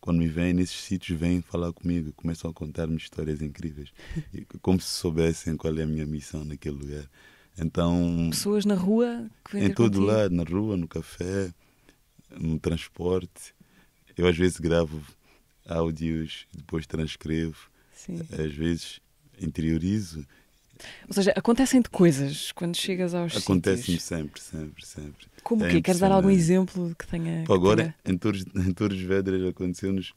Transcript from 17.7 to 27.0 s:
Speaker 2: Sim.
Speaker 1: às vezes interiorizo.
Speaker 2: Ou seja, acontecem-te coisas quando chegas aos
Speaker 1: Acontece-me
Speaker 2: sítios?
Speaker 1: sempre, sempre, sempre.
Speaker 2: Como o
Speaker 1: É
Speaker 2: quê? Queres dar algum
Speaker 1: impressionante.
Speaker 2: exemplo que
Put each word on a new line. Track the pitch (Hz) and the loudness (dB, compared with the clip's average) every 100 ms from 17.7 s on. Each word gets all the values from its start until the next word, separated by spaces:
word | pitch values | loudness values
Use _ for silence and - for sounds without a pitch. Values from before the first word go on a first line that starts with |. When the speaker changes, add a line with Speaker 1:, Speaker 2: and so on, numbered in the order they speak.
| _ _ | _ _
Speaker 2:
Sim. | - - 87 160 | -20 -12 -10 -8
Speaker 1:
às | 82 78 | -6 -6
vezes | 71 82 85 - - _ _ _ - | -2 0 0 -4 -16 _ _ _ -8
interiorizo. | 87 71 80 82 90 107 92 80 69 _ _ _ _ _ - - - | -8 -2 0 0 0 -2 -4 -10 -14 _ _ _ _ _ -20 -18 -6
Speaker 2:
Ou | |
seja, | 196 190 - | 2 2 2
acontecem-te | 208 233 262 262 233 | 2 4 6 4 4
coisas | - 175 135 139 151 - | 6 6 6 -2 -4 -10
quando | - 175 170 | -6 -4 -4
chegas | - 185 180 | -4 -2 -2
aos | 175 170 107 | -2 -4 -4
Speaker 1:
Acontece-me | - 95 90 95 120 85 | 2 2 4 0 0 -2
Speaker 2:
sítios? | |
Speaker 1:
sempre, | - 85 73 - | -2 -6 -6 -10
sempre, | - 80 76 73 - | -12 -10 -10 -14 -18
sempre. | - 73 69 - - | -14 -14 -16 -20 -16
Speaker 2:
Como | - 226 | -2 0
o | 175 | 4
Speaker 1:
É | |
Speaker 2:
quê? | 170 | 2
Queres | - 180 | 4 2
dar | 190 | 4
algum | 190 190 | 6 6
Speaker 1:
impressionante. | 196 160 185 185 | 6 6 4 2
Speaker 2:
exemplo | 185 175 | -2 -6
que | 170 | -6